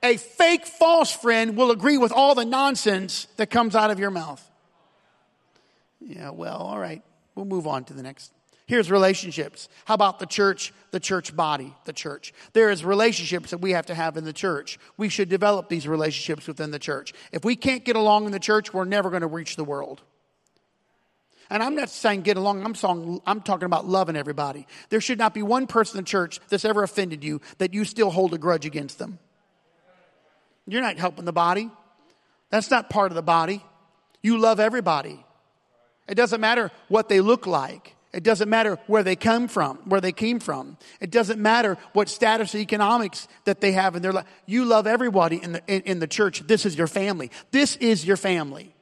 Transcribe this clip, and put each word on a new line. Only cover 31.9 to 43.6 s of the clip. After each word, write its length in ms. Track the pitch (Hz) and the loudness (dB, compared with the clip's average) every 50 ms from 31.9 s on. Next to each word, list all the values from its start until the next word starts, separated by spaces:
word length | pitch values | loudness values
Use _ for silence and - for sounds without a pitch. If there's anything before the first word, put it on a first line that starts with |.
| _ _ _ _ _ _ _ _ _ _ _ _ | _ _ _ _ _ _ _ _ _ _ _ _
That's 200 | - 214 214 - | -2 -2 2 4
not 180 | 269 247 214 - | 2 2 2 0
part 220 | - 208 202 190 | 0 0 0 0
of 60 | 170 | 0
the 60 | 165 165 | -4 0
body. 400 | 160 170 165 165 165 196 202 - - _ _ _ _ _ _ _ _ _ _ _ | 2 2 2 2 0 -4 -6 -8 -18 _ _ _ _ _ _ _ _ _ _ _
You 160 | 208 233 226 | 2 2 6
love 200 | 220 226 226 190 | 6 4 6 6
everybody. 640 | 214 220 226 254 214 175 160 147 135 - - 139 _ _ _ _ _ _ _ _ _ _ _ _ _ _ _ _ _ - | 2 2 2 0 0 0 0 0 -2 -6 -14 -18 _ _ _ _ _ _ _ _ _ _ _ _ _ _ _ _ _ -8
It 60 | 202 | 0
doesn't 260 | 196 240 226 202 220 | 0 0 0 0 0
matter 300 | 220 220 233 240 226 180 - - - _ | 0 0 2 0 -2 -4 -6 -14 -10 _
what 200 | 185 220 214 220 | 0 0 2 4
they 120 | 208 190 | 4 4
look 260 | 190 208 240 247 - | 6 4 4 2 2
like. 480 | 190 175 147 135 135 - - _ - _ _ _ _ _ | -2 -2 -2 -2 -4 -10 -16 _ -20 _ _ _ _ _
It 100 | 185 165 | -2 2
doesn't 260 | 220 226 170 214 208 | 2 2 2 2 2
matter 300 | 220 226 226 220 190 - - | 2 2 2 2 0 -4 -4
where 160 | - 208 214 202 | 2 2 2 4
they 140 | 185 185 | 2 0
come 320 | 180 - 220 226 233 240 240 | 2 2 2 2 2 2 -2
from, 300 | - 202 160 139 135 - - | 0 -2 -2 -2 -2 -8 -4
where 140 | - 190 196 | 0 0 2
they 120 | 180 185 175 | 2 0 -4
came 260 | - 220 220 240 233 | -2 -2 -2 -2 -2
from. 400 | - - 151 135 131 - 156 - - - - _ | -4 -4 -6 -6 -6 -12 -16 -20 -20 -20 -18 _
It 100 | 208 185 | -12 0
doesn't 300 | 160 233 226 180 226 220 | 2 2 2 2 0 0
matter 360 | 208 214 226 240 240 208 185 - - - _ | 2 4 4 4 4 2 -2 -4 -8 -2 _
what 140 | 202 208 196 | 0 0 0
status 460 | - - - 220 220 226 226 185 - | 0 0 2 2 4 2 0 -2 -4
or 40 | 208 | -6
economics 680 | 214 - - 208 208 202 233 240 226 190 - - - - - - _ | -4 -2 0 0 2 2 2 2 0 -2 -6 -10 -16 -16 -20 -6 _
that 160 | - 196 - | -2 -2 2